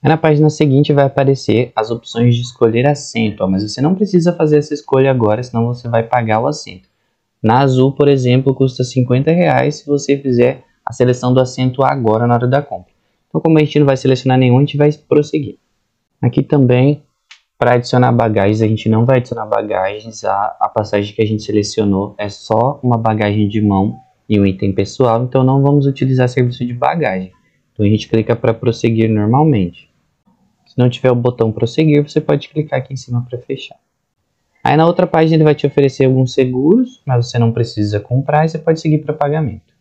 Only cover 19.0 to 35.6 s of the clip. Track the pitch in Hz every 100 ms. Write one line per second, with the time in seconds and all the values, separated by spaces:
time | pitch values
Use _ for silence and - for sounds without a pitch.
19 | 117 131 123 117 107 110 107 98 95 104
20 | 110 110 101 98 104 - - - 104 104
21 | 104 - 110 107 - 107 104 - 104 98
22 | 101 98 104 - - 110 123 147 123 117
23 | 113 107 104 104 104 110 107 98 98 -
24 | _ _ _ 107 98 95 98 95 98 -
25 | 127 113 123 131 131 135 139 143 139 135
26 | 135 131 123 123 123 120 123 120 131 170
27 | 135 95 92 _ _ _ _ _ 104 107
28 | - 113 107 117 - 110 - 117 123 113
29 | 113 110 104 127 160 123 90 - _ _
30 | _ _ _ _ _ _ _ - 123 120
31 | 131 123 120 120 113 107 117 - 160 147
32 | 147 - 151 147 - 151 151 135 131 135
33 | - 120 123 120 - 135 - - _ _
34 | _ _ _ _ _ _ 120 143 160 180
35 | 175 165 160 160 156 147